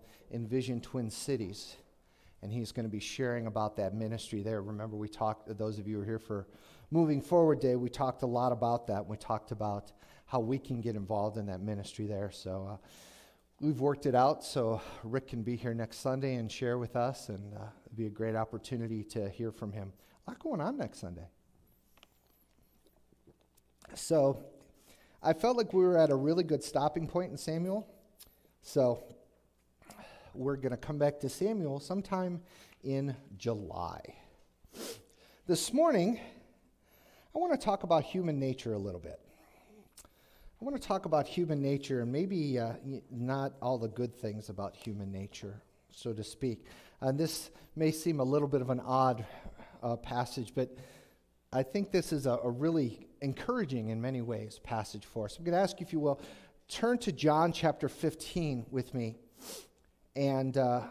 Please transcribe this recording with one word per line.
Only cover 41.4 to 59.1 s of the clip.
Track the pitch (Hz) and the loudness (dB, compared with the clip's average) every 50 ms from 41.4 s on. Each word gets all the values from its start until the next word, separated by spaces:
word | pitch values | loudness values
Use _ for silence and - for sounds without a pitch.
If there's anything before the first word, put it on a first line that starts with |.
| 175 156 151 143 | 2 2 2 2
nature | 139 139 143 139 139 - 135 123 | 2 2 2 0 0 0 0 0
and | 117 120 | 0 2
maybe, | 127 151 190 190 196 170 147 143 127 120 | 0 0 0 0 0 0 0 2 2 0
uh, | 117 117 120 - 131 | 0 -2 -4 -6 -8
y-, | 135 135 113 - - | -8 -8 -8 -10 -8
not | 123 117 120 127 135 135 135 135 135 - | -6 -4 -2 0 0 0 -2 -4 -4 -4
all | 120 123 131 117 | -2 0 0 0
the | 113 110 | -2 -2
good | 98 120 123 117 120 | -2 -2 -4 -4 -4
things | - - 107 104 107 104 - | -6 -6 -6 -6 -6 -8 -10
about | 98 98 101 92 - | -8 -6 -6 -8 -8
human | - - 113 104 104 98 98 | -8 -8 -8 -6 -6 -6 -6
nature, | 95 95 98 101 - - 110 98 98 104 - _ _ _ _ _ | -6 -6 -8 -8 -10 -12 -12 -12 -12 -14 -18 _ _ _ _ _
so | - - - 120 | -14 -8 -6 -6
to | 110 107 | -4 -4
speak. | 107 - - - 135 127 110 - - - - - - - - - | -6 -8 -6 -4 -2 -2 -2 -4 -8 -18 -20 -20 -20 -20 -8 -2
And | 131 135 135 147 | 0 0 2 2
this | 165 156 - - - - - - - - - | 0 0 -2 -6 -10 -12 -16 -20 -20 -8 -2
may | 156 160 156 | 2 2 2
seem | 156 156 - 175 156 139 | 2 2 0 2 2 2
a | 127 | 4
little | 131 143 147 147 | 4 4 4 4
bit | 135 143 131 | 4 2 2
of | 127 127 | 2 2
an | 127 123 | 0 0
odd, | - 131 127 131 131 131 123 117 110 - - - - - - - - - - - | 0 4 4 6 6 6 4 2 -2 -8 -12 -14 -14 -14 -14 -16 -18 -20 -10 -4
uh, | - 117 120 | -2 -2 -2
passage, | 113 - - 123 123 123 - - 131 113 - - | -2 -4 -2 -2 0 0 -2 -2 -6 -6 -2 -2
but | 131 127 127 - - - - - - - - _ _ _ _ _ _ _ _ | -2 -2 -2 -4 -10 -18 -18 -20 -20 -20 -20 _ _ _ _ _ _ _ _
I | - 131 | 0 0
think | 135 - - 202 196 196 | 0 2 0 -2 0 2
this | - 180 165 - | 2 0 2 2
is | 160 143 131 | 0 0 2
a, | 131 120 - - | 2 2 2 2
a | 123 | 0
really | 120 123 151 165 165 160 135 117 104 - - - - - | 0 2 2 4 4 4 2 2 0 -6 -14 -20 -10 -6
encouraging | 143 139 127 - - - 247 247 202 131 131 120 110 110 | -4 -4 -2 -2 -2 -2 0 0 0 0 0 -2 -2 -2
in | 113 113 | -2 -2
many | 117 131 135 123 | -2 -2 -2 -2
ways | 117 117 117 107 110 107 - - | -2 -4 -4 -4 -6 -10 -12 -14
passage | - - 120 110 104 - - 104 - | -8 -4 -4 -4 -4 -4 -8 -12 -12
for | - - 117 107 | -8 -6 -6 -6
us. | 107 - - | -6 -6 -6
I'm | 165 | -2
gonna | 175 170 | 2 4
ask | 185 196 190 196 - | 4 4 2 0 -4
you, | 170 | -6
if | - 165 | -4 -2
you | 156 | 0
will, | 147 143 139 - - - - - - - - - _ - | 2 2 0 0 -4 -14 -18 -18 -20 -20 -20 -20 _ -12
turn | - - 226 240 247 240 | -4 0 2 2 2 2
to | - 208 | 0 -2
John | 147 - 139 156 147 156 170 170 | 0 2 4 6 6 6 6 4
chapter | 160 - 170 156 147 - 156 131 | 4 4 2 2 2 2 0 -4
fifteen | - - - 151 - - - - - 180 165 147 131 120 110 - | -2 0 -2 -2 -2 -2 -6 -6 -2 -2 0 0 -2 -2 -4 -4
with | 131 127 120 - | -2 -4 -2 -2
me. | - 127 117 113 | -2 -2 -2 -4